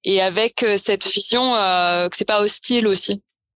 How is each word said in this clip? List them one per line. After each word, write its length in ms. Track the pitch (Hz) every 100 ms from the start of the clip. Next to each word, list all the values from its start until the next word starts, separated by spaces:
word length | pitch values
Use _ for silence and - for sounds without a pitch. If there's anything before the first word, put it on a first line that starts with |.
Et 160 | - 190
avec, 420 | 190 180 226 -
euh, 140 | 233 202
cette 280 | - 196
vision, 520 | - 202 - 247 254 233
euh, 520 | 190 180 175 175 180
que 80 | -
c'est 120 | 208
pas 140 | 214
hostile 440 | 208 - - 240 220
aussi. 360 | 190 - 202 - _ _